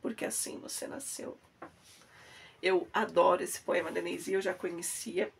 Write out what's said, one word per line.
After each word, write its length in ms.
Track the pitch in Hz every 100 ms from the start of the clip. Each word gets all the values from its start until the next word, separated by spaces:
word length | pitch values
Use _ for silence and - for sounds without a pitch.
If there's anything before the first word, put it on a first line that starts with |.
porque 240 | - 226
assim 360 | - - - -
você 260 | - - -
nasceu. 500 | - - - - - _ _ - _ - - - - - - - -
Eu 260 | 185 185 175
adoro 480 | 214 214 170 180 180
esse 180 | 190 -
poema 280 | - 175 165
da 100 | 170
Neizia, 360 | 175 175 - 190
eu 40 |
já 140 | 190
conhecia 800 | 170 185 170 175 - - 180 - -